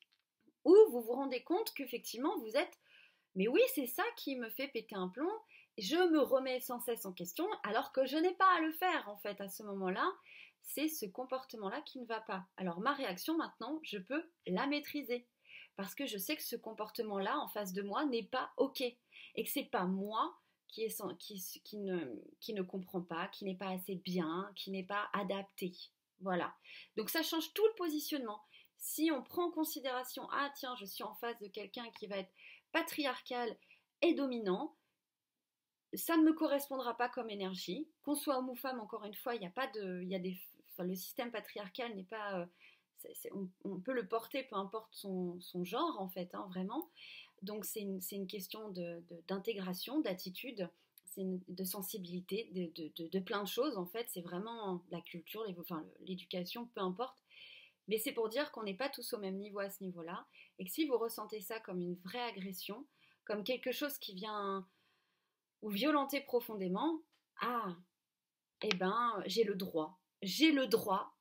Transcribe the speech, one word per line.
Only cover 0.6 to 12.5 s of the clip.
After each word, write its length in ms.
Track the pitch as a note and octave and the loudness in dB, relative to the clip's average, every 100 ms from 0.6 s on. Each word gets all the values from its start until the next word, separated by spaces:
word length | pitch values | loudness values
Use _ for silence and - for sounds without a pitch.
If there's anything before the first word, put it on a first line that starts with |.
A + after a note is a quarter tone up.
Ou 100 | C#4+ G4 A4 | 12 12 12
vous 120 | A#3+ | 8
vous 100 | A3+ | 0
rendez 320 | A#3+ C4+ B3 | 0 0 -2
compte 280 | - F4+ A4+ | 2 2 2
qu'effectivement, 640 | - C4+ A#3 - A3 C#4+ F4 | -4 -4 -4 -4 -2 0 0
vous 180 | A3 A#3+ | 2 2
êtes, « 240 | F4+ - _ - - _ _ F#3+ | 2 -2 _ -20 -20 _ _ 2
Mais 100 | G3+ | 6
oui, 140 | D#4 B4+ | 8 8
c'est 120 | - B3 | 6 0
ça 160 | - A4 - | 0 0 0
qui 180 | - | -4
me 160 | B3+ A3+ | -2 -2
fait 160 | - C#4 | -4 -2
péter 300 | A#3 A3 G3+ | -2 -4 -2
un 120 | F#3 | -2
plomb. 220 | F#3 E4 A4 - - - - | 0 0 -2 -6 -20 -14 -6
Je 180 | G3 D#4+ F#4 | 2 6 8
me 100 | D#4 | 8
remets 380 | A#3+ C4 C4 B3+ | 8 6 4 0
sans 220 | - A#3+ | -2 -4
cesse 260 | - A#3 G3 | -2 -2 -4
en 60 | |
question 340 | F3+ F3 - F4+ G#4+ | -6 -6 -2 -2 -2
alors 300 | G#3 A3 C#4 | 0 0 2
que 120 | - | 2
je 120 | C4 D4+ | 2 4
n'ai 180 | F4 | 4
pas 220 | F#4 F#4+ F4 | 6 8 8
à 40 | |
le 120 | D#4+ | 4
faire, 360 | D#4 F#4 D#4 G#3 | 2 2 2 0
en 80 | G#3 | -6
fait, 220 | G#3 G3 | -6 -6
à 80 | G3+ | -6
ce 140 | - | -8
moment-là. » 480 | G#3+ G3 F#3 G3 D#4+ F#4+ - - - _ | -6 -2 0 2 2 0 -10 -20 -20 _
C'est 260 | - - D#4 | -8 0 0
ce 180 | D#4 G3+ | 0 -4
comportement-là 720 | - B3+ C4 B3+ A3+ G3 B3 | -6 -4 -4 -6 -6 -4 -4
qui 180 | D4+ C4 | -6 -10
ne 60 | A#3 | -6
va 140 | A3+ | -4
pas. 240 | A3 F#3+ F#3 | -4 -6 -6